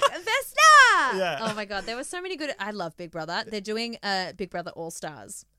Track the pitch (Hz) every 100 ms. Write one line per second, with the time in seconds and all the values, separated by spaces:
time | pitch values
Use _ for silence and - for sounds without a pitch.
0 | 554 311 359 480 508 - 622 587 508 381
1 | 277 196 180 151 220 214 202 202 185 240
2 | 285 359 370 339 294 - 196 208 170 -
3 | 170 170 156 180 226 214 196 220 233 226
4 | 202 190 180 185 180 180 175 - 165 -
5 | 165 143 101 - -